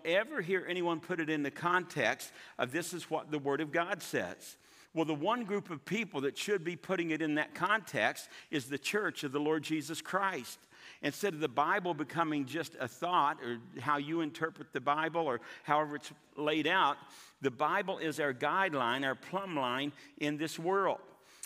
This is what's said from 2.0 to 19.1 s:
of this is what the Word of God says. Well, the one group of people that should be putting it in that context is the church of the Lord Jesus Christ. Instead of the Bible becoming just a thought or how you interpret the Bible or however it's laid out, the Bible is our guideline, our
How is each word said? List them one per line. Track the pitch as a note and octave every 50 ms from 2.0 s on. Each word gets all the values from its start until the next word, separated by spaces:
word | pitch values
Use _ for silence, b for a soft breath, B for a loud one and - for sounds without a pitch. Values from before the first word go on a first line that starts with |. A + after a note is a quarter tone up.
| A#2+ G#2+ B2+ - - - B B B B B B
of | B2 B2 B2+
this | E3 E3+ - F3+
is | E3+ - -
what | D#3 D3+ A#2+ C#3+
the | D3+ D3+
Word | C3+ C#3+ C#3 C#3
of | D#3+ D3
God | C#3 E3 E3+ F3+ G3+ E3+ -
says. | - - C3 G2 F2 F#2+ - - - - _ B B B B B B _
Well, | D#3+ E3
the | D3+ D#3
one | C#3+ D3+ G3 A3+ B3 A#3+
group | F3+ G3+ G3+ - -
of | E3+ C#3+ -
people | - F3 A3 A3+ E3 - C#3+ C3
that | C#3+ - -
should | - - G#3 G3 D#3
be | E3+ F3
putting | - - - F#3+ F3+ E3+ E3
it | D#3 D3+
in | D#3+ D#3 D3+
that | D3+ D3 - -
context | - D#3+ F#3 G#3 A3 E3+ - - B2 G#2 B2 D3+ - - B B B B B
is | - D3+ B2
the | B2+ C#3+ C3+
church | - - - G#3 G#3 E3+ C#3+ - -
of | C#3+ B2+
the | D3
Lord | D3 D3+ D#3 D#3+ -
Jesus | - D#3+ D#3 C#3 C#3 D#3+ C3+
Christ. | - - - F#3 G3 F#3+ F#3 C#3+ A#2 - - - - _ B B B B B B -
Instead | D3 C#3 - - G3+ F3
of | D3
the | D#3 C#3+
Bible | A#2 C#3 D3 E3 F#3 G#3 F3+ F3+ E3+
becoming | D3 D3+ B2+ - D#3+ E3+ D#3 D3+ D3 C#3
just | B2 C3 E3+ D#3 - - -
a | C3 A#2+
thought | - - E3 F3 F3+ F3 C#3+ C#3+ D#3 - C3
or | A#2+ A#2+ A#2 A#2+ B2 - C3
how | A#2+ D3 D3 C#3+
you | C#3+ D3 E3 E3 D#3+
interpret | D3 - - D#3+ D#3+ - - D3 - -
the | C3+
Bible | B2 C#3 C#3+ D#3 D#3 D#3+ D#3 E3+
or | E3 D3 A#2+ A#2 B B B B B
however | - D3 D3+ D#3 D3 D3
it's | C#3+ - - D3+ - - _ -
laid | - D3+ D3+ D#3 D#3+ D3
out, | D3+ F3+ F#3+ E3+ C#3 C#3+ - - B B B B B B B
the | C3 C3+
Bible | A#2+ A#2+ D3+ D3+ F3 G3 G3+ F3+ F#3+ C3+
is | D#3 D#3+ D3 C#3+
our | D3+ C#3+ C3
guideline, | B2 C#3+ D3 D#3+ F#3 F#3+ F#3+ D3+ C#3 B2 A#2 A#2+ C3+ C#3
our | C3+